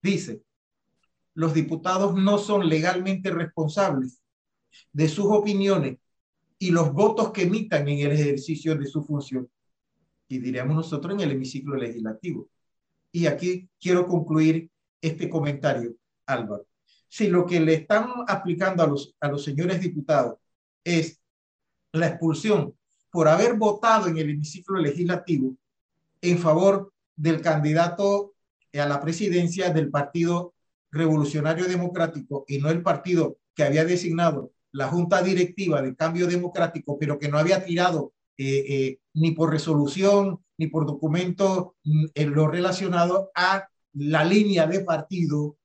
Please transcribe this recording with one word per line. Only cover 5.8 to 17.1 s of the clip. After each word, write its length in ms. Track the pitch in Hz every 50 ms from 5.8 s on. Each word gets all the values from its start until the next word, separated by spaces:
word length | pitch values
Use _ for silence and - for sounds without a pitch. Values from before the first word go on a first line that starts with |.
| 143 131 131 - _ _ _ _ _ _ _ _ _ _ _ _
y 120 | 190 180
los 220 | 170 170 160 147
votos 380 | 139 143 208 226 220 - 208 -
que 120 | - 196
emitan 440 | 180 175 202 226 - - 175 147 143 143
en 180 | 143 143 143
el 60 | 143
ejercicio 600 | 151 151 147 143 139 127 - - 160 147 - 160 156
de 120 | 147 139
su 180 | - - 156 147
función". 440 | - 147 143 139 - 131 127 123 - _ _ _ _ _ _ _ _ _ _ _ _ _ _ _ _
Y 100 | 127 131
diríamos 360 | 120 127 127 123 131 139 156
nosotros 380 | 156 160 - 160 147 143 175
en 80 | 196 202
el 120 | 185 143
hemiciclo 440 | 131 131 131 - - 135 - 143 139
legislativo. 720 | 131 120 113 113 113 110 107 110 - - 180 - - - _ _ _ _ _ _ _ _ _ _ _ _ _
Y 140 | _ 175 170
aquí 420 | 151 147 - 170 180 180 180 - _ _ _
quiero 280 | - 180 180 180 175
concluir 640 | 180 175 165 156 - 156 156 156 160 160 165 165 - _ _ _ _ _ _
este 280 | - 160 156 - 175 -
comentario, 680 | - 156 147 143 143 139 - 143 123 120 117 117 117 _ _ _ _ _ _
Álvaro. 400 | - 135 123 113 104 - - - _ _ _ _ _ _ _ _
Si 200 | _